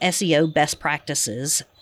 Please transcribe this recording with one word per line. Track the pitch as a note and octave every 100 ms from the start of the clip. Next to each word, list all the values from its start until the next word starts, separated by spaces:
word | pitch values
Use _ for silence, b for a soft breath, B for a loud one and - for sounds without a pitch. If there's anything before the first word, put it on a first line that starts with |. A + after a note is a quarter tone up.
S | F3+ -
E | F#3 D3+
O | D#3+
best | D#3 D3 -
practices | D3+ D3 - C#3 - A2 D3 - - _